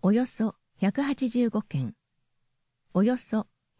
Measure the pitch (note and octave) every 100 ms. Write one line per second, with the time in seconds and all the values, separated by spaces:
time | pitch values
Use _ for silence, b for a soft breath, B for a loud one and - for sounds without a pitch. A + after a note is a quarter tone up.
0 | F3+ G#3+ B3+ - A3 - _ _ G3 A#3
1 | C#4 C#4 B3+ A#3 A#3 G#3+ - C#3 B2+ -
2 | _ _ _ _ _ _ _ _ _ F3+
3 | G#3 B3 - A3 G#3+ _ _ _